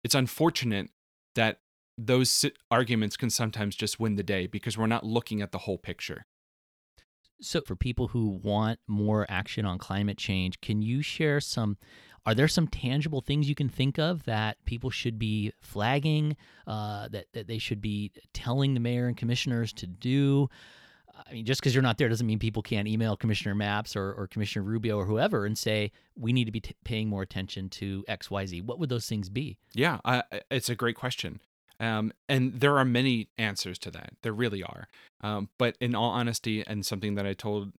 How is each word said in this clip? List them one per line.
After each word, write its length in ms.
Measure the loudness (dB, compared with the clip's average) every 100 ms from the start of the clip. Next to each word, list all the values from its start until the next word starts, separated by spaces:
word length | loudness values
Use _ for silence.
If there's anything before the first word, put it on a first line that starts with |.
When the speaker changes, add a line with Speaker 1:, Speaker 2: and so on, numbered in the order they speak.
Speaker 1:
it's 120 | 2
unfortunate 760 | 4 2 4 2 2 0 0 -2 _ _ _ _
that 260 | 0 2 0 _ _ _ -6
those 320 | 2 4 4
si-, 220 | 4 2 -2 2
arguments 460 | 2 4 2 2 0
can 140 | -2
sometimes 460 | 0 0 -2 -4 -2
just 240 | -4 -2
win 160 | 0 0
the 60 |
day 240 | 0 0 -2
because 320 | -4 -4 0
we're 80 | 2
not 180 | 2
looking 380 | 0 -2 0 -2
at 100 | -4
the 60 | -4
whole 200 | -4 -4
picture. 460 | -6 -10 -8 -10 -14 _ _ _ _ _ _ _ _ _ _ _
Speaker 2:
So 200 | -4 -4
for 140 | -2
people 340 | -2 -2 -2 -2
who 320 | 0 0 0
want 360 | 0 2 2 -2 -4
more 400 | 0 2 2 0
action 380 | -2 -4 -2 -2
on 120 | -2
climate 380 | -4 -2 0 -2
change, 440 | -2 0 0 -2
can 200 | -2 0
you 220 | 0 0
share 380 | -2 0 2 2
some, 360 | 0 0 0 -2 -8 -20 -20 -8
are 100 | 0
there 120 | 4 4
some 220 | 4 2
tangible 520 | 0 0 0 0 -2
things 280 | 0 2 2
you 80 | 2
can 120 | 0
think 300 | 2 0 2
of 260 | 0 0
that 400 | -2 0 0 -2
people 260 | -4 -4 -4
should 280 | -2 -2 0
be 340 | 0 0 0 -4
flagging, 760 | -8 -2 2 2 4 2 2 -2 -8 -16 -8
uh, 400 | -6 -4 -6 -8
that, 180 | -10 -10
that 160 | -10 -6
they 100 | -6
should 220 | -4 -2
be 320 | -2 -2 -4 -8 -14
telling 420 | -8 -2 2 2
the 60 | 2
mayor 280 | 2 0 0
and 80 | 0
commissioners 560 | 0 0 0 0 -2
to 140 | -4 -10
do? 640 | -6 0 4 4 4 2 -2 -20 -20 -20 -20 _
I 180 | -20 -14
mean, 120 | -8
just 160 | -2 0
'cause 140 | 2
you're 80 | 4
not 160 | 4 4
there 100 | 2
doesn't 180 | 2 0
mean 120 | 0
people 240 | 0 -2
can't 260 | -2 -2 0
email 280 | 2 2 2
Commissioner 380 | 2 0 0
Mapps 420 | 0 0 0 -2 -4
or, 160 | -4
or 140 | -4 -6
Commissioner 380 | -4 -2 -2
Rubio 320 | -2 0 0 0
or 80 |
whoever 400 | 2 2 2 2
and 140 | 0 -2
say, 340 | 0 0 0 -6 _ -6
"We 160 | 0
need 140 | 2 2
to 60 |
be 80 | -2
t-, 140 | -8 -10
paying 240 | -6 -2 -2
more 140 | -2
attention 460 | -4 -6 -6 -6 -8
to 340 | -6 -6 -4 -6
X, 220 | -8 -4
Y, 160 | -4 -4
Z." 140 | -6
What 160 | -6 -4
would 100 | -2
those 180 | -2 -2
things 220 | -4 -2
be? 300 | -4 -6 -8 _
Speaker 1:
Yeah, 240 | 0 2 2
I, 180 | 0 0 0
I, 80 | -8 -4
it's 200 | -2 -2
a 40 |
great 220 | 0 0 0
question. 440 | -4 -4 -6 -10 _ _ _ -6
Um, 340 | -2 0 -2 -4 0
and 320 | 2 2 4
there 180 | 4 6
are 60 |
many 440 | 6 4 4 2 -2 -2
answers 420 | -2 -2 -6 -8
to 100 | -10
that. 240 | -12 -14 -8
There 100 | -4
really 300 | 0 0 0
are. 260 | -6 -10 -16 -20 -20 _
Um, 280 | -4 -2 -4 0
but 180 | 0 2
in 140 | 0
all 160 | 2 2
honesty, 540 | 2 0 -2 -2 -2 -2
and 200 | -4 -4
something 300 | -2 -2 0
that 100 | -2
I 80 |
told, 380 | -2 -2 -4 -4 -10